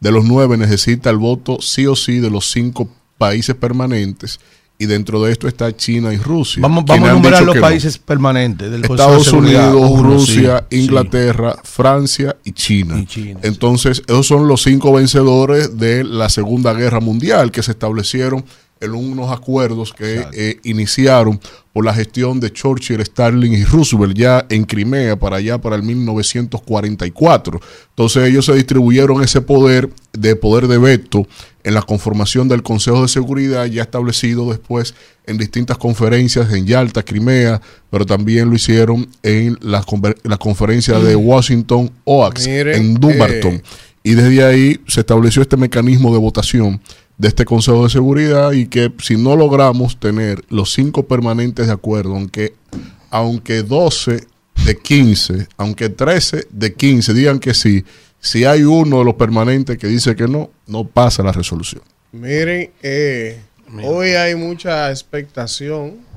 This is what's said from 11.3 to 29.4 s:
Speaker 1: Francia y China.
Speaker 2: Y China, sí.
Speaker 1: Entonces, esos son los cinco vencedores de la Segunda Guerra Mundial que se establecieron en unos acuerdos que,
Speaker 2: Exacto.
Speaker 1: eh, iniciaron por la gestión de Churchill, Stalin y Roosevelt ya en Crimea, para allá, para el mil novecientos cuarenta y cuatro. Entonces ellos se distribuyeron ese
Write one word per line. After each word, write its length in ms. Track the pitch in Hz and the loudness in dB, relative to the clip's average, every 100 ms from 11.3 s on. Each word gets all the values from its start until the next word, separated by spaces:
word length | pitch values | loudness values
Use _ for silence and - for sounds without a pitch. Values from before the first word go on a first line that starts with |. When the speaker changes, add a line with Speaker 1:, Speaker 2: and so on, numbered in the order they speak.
| 113 117 - | 0 -2 -6
Speaker 1:
Francia 720 | - - 127 139 139 - 139 - | -8 0 2 2 0 -4 -6 -8
y 100 | - | -12
China. 460 | - - 104 85 82 | -8 -2 0 0 -4
Speaker 2:
Y 80 | 95 | -6
China, 320 | 110 104 95 | -10 -12 -8
sí. 60 | 104 | -6
Speaker 1:
Entonces, 540 | 101 120 123 135 127 - | -2 0 0 0 -2 0
esos 200 | 123 139 | 0 2
son 220 | 147 151 | 2 2
los 140 | 131 | 2
cinco 300 | 135 135 139 | 2 2 4
vencedores 840 | 135 131 143 135 131 139 143 151 110 | 4 4 2 4 4 2 0 -2 -2
de 240 | 113 120 | -2 -2
la 240 | 131 113 107 | -4 -4 -2
Segunda 420 | - 104 123 123 | -2 -2 -2 -2
Guerra 260 | 110 120 117 | 0 -2 -2
Mundial 520 | 113 113 165 220 117 | -2 -2 0 0 0
que 100 | - | -2
se 80 | 113 | -6
establecieron 720 | 110 110 110 95 127 127 135 131 _ _ - | -4 -4 -4 -4 -4 -4 -6 -8 _ _ -14
en 100 | 110 | -10
unos 380 | 117 131 131 127 | -8 -8 -8 -8
acuerdos 640 | 123 - 131 120 113 110 | -8 -4 -2 -2 -4 -10
que, 220 | - 107 113 | -10 -8 -6
Speaker 2:
Exacto. 200 | - 107 | -8 -6
Speaker 1:
eh, 220 | 107 - | -6 -6
iniciaron 760 | 120 107 104 - 131 127 110 101 - - _ | -6 -4 -2 2 4 4 2 -2 -8 -20 _
por 120 | 107 110 | -4 -2
la 80 | |
gestión 440 | 110 107 123 127 131 | -2 -4 -4 -4 -4
de 140 | 113 | -6
Churchill, 480 | - 135 123 - 110 | -4 -4 -4 -4 -6
Stalin 540 | 101 - 117 123 120 | -4 -2 0 2 2
y 100 | 107 | 2
Roosevelt 520 | 101 160 147 110 98 98 | 4 4 4 2 2 2
ya 280 | 127 127 - | 2 2 0
en 140 | 107 | -2
Crimea, 520 | 101 107 110 139 120 104 | -2 -4 -2 -2 -2 -2
para 200 | 101 95 | -4 -4
allá, 220 | 107 117 | -4 -4
para 180 | 113 107 | -4 -4
el 60 | |
mil 200 | 107 123 | -4 -4
novecientos 560 | 117 107 104 123 120 110 | -4 -4 -4 -4 -6 -8
cuarenta 460 | - 107 104 104 90 | -6 -4 -4 -6 -6
y 40 | |
cuatro. 500 | - 165 135 - 85 - - _ | 0 2 2 0 -6 -8 -20 _
Entonces 380 | - 113 131 127 | -2 0 2 4
ellos 160 | 139 | 4
se 80 | 135 | 4
distribuyeron 680 | 135 135 131 120 127 139 135 | 2 2 2 4 4 4 2
ese 180 | 131 143 | 0 0